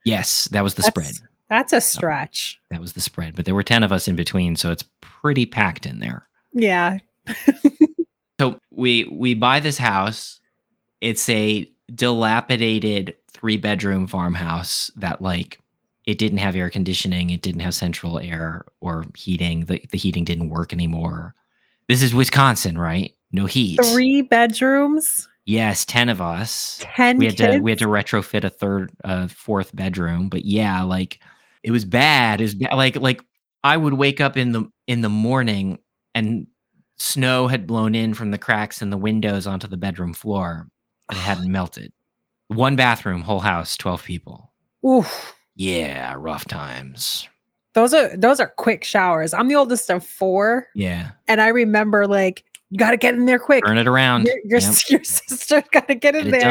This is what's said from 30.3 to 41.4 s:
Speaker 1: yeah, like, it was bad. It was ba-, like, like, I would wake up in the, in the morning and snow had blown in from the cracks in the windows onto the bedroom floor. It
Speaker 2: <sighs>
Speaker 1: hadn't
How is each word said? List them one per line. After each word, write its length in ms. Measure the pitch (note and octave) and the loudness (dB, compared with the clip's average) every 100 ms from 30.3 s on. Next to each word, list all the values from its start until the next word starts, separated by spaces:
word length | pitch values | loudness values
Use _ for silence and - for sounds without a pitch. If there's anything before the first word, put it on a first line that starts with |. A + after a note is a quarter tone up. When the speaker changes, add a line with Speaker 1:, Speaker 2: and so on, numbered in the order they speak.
| - | -4
Speaker 1:
yeah, 380 | G2+ G#2 G#2+ F#2 | -2 0 0 -2
like, 380 | F#2 F#2 F#2 - _ _ _ _ | -2 -2 -4 -10 _ _ _ _
it 80 | A2+ | -2
was 140 | A#2 | -2
bad. 560 | F#2+ A#2+ D3 C#3+ A#2 G#2 | 0 2 4 4 4 2
It 40 | |
was 100 | A2 | -2
ba-, 140 | G2+ B2+ | -2 -2
like, 220 | C3 C3 C#3+ | 2 2 2
like, 260 | C3 B2 - _ _ _ | 0 -2 -6 _ _ _
I 120 | C#3+ D#3+ | 2 2
would 180 | D3+ | 2
wake 260 | C3+ C#3 C#3 | 2 2 2
up 160 | C#3 C3+ | 0 0
in 160 | B2 | 0
the, 180 | A2+ G#2+ _ - | -2 -4 _ -4
in 140 | A#2+ | -2
the 60 | A2 | 0
morning 680 | G#2+ A2+ C3 A#2 G2+ F#2+ F2 _ _ _ | 0 0 0 0 -2 -2 -6 _ _ _
and 320 | A2+ A2 A2+ - _ _ _ _ - | -4 -4 -4 -8 _ _ _ _ -10
snow 520 | - C#3 B2+ B2+ B2+ | -6 0 2 2 2
had 180 | C3 F2+ | -2 -2
blown 280 | A2+ A2 | -2 0
in 200 | A2+ A2+ | 0 -2
from 160 | G#2+ G#2+ | -4 -4
the 80 | G2+ | -4
cracks 420 | - A2 G#2+ - | -2 -2 -2 -6
in 80 | G2+ | -6
the 60 | G2 | -4
windows 480 | G#2+ A2 G#2 G2 F#2+ | -2 0 0 -2 -4
onto 200 | F#2+ G#2 | -6 -8
the 100 | F#2 | -8
bedroom 380 | F#2+ F2 F2 | -6 -6 -8
floor. 540 | E2+ G#2+ G2+ F2 E2 E2 _ _ _ - | -8 -6 -4 -4 -8 -14 _ _ _ -12
It 60 | G2 | -6
Speaker 2:
<sighs> 20 | |
Speaker 1:
hadn't 320 | F#2 F#2 | -4 -4